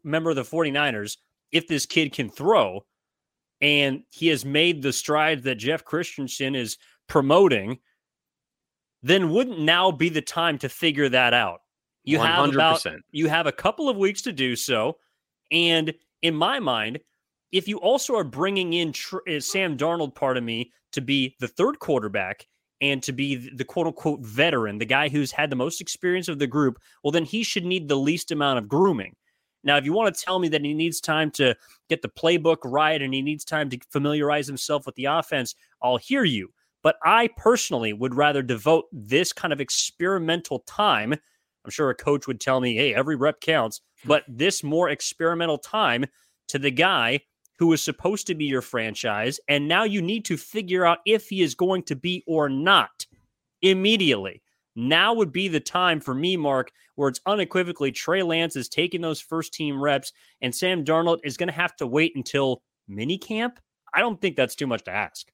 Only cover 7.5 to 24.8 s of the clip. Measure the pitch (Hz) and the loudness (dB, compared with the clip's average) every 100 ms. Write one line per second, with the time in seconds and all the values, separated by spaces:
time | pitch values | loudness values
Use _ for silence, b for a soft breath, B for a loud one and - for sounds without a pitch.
7.5 | 123 98 - _ _ _ _ _ _ _ | 4 -2 -8 _ _ _ _ _ _ _
8.5 | _ _ _ _ _ 123 190 175 180 254 | _ _ _ _ _ 2 2 4 2 0
9.5 | 185 156 170 190 147 165 156 - - 170 | 0 2 4 2 2 0 0 -4 -2 -2
10.5 | 147 143 - 170 143 143 127 123 120 104 | -2 -6 -2 0 2 2 4 6 4 2
11.5 | 87 _ _ _ _ - 151 117 175 143 | -4 _ _ _ _ 0 2 4 4 4
12.5 | 139 160 160 - 139 - 147 160 160 156 | 4 4 2 -2 -10 -12 -4 0 2 0
13.5 | - 196 220 294 208 196 202 - 156 127 | 0 -2 0 -2 0 0 -2 -6 -2 -2
14.5 | 120 - 120 117 165 _ _ _ _ _ | -2 -2 0 0 -4 _ _ _ _ _
15.5 | 160 170 165 156 156 _ _ 165 156 175 | 0 2 2 0 -6 _ _ -2 2 0
16.5 | 277 180 117 107 139 - _ _ _ _ | 0 -2 -2 -4 -8 -16 _ _ _ _
17.5 | 185 185 208 190 262 - 233 156 117 185 | -4 -4 -2 0 0 0 -2 -2 -2 -2
18.5 | 196 180 170 165 135 - 185 - 151 - | 0 -2 -2 -2 -6 -10 -10 -6 -6 -4
19.5 | 190 190 139 151 170 147 - 139 127 117 | -2 -2 -2 -2 -2 -4 -2 -2 -2 -2
20.5 | 113 120 _ _ - 127 139 131 - 123 | -6 -8 _ _ -8 -2 0 0 -4 -8
21.5 | - 208 294 - 135 107 101 92 101 - | 0 0 0 -2 -2 -2 -4 -4 -8 -14
22.5 | _ _ _ 139 139 135 127 139 131 123 | _ _ _ -2 0 -4 -4 -4 -4 -8
23.5 | 127 135 - 160 - 160 147 117 110 160 | -10 -6 -2 -4 -2 -4 -4 -4 0 2
24.5 | 143 107 104 | 2 0 -4